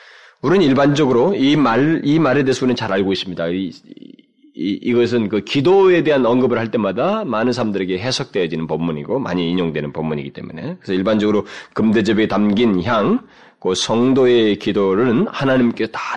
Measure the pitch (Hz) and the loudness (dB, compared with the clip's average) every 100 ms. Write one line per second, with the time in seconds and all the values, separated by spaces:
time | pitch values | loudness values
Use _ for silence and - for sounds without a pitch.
0 | - - - _ 131 190 151 135 147 143 | -20 -20 -20 _ 0 2 4 4 4 2
1 | 139 117 156 190 135 151 127 117 147 165 | 2 2 2 2 2 2 2 2 2 0
2 | 143 156 147 131 135 127 127 120 110 98 | 0 2 2 2 2 0 0 -2 -2 -2
3 | 95 92 95 85 85 92 95 - - - | 0 -2 -4 -6 -4 -4 -6 -8 -20 -20
4 | - - _ _ - - 92 98 107 120 | -20 -20 _ _ -20 -8 -6 -4 0 2
5 | 117 120 104 104 98 143 139 196 190 175 | 2 0 0 -2 -2 0 2 4 6 4
6 | 151 143 117 127 127 117 113 117 98 95 | 2 2 2 2 2 0 -2 -2 -2 -2
7 | 160 220 190 107 120 123 113 98 92 92 | -2 -2 -4 -2 -2 -2 -2 -2 -2 -4
8 | 120 127 135 - 87 80 80 78 82 78 | -4 -6 -4 -4 -2 -4 -4 -4 -4 -6
9 | 71 123 120 90 85 90 85 76 73 82 | -6 -6 -4 -4 -2 -2 -2 -4 -8 -6
10 | 78 76 71 - - 80 123 185 - 92 | -6 -6 -8 -14 -16 -12 -12 -12 -6 -2
11 | 95 110 104 104 98 - - - 110 110 | 0 0 2 0 -2 -12 -14 -2 0 2
12 | 104 107 104 98 104 101 120 92 90 113 | 2 0 0 0 0 2 2 0 0 0
13 | 113 247 - - - _ 92 92 - 113 | 0 -2 -4 -20 -20 _ -4 -4 -2 0
14 | 127 135 127 120 107 101 110 101 98 95 | 2 4 4 4 2 0 -2 0 0 2
15 | 127 117 226 - 135 131 120 113 110 - | 2 0 -2 -2 0 2 2 0 -6 -6
16 | - | -10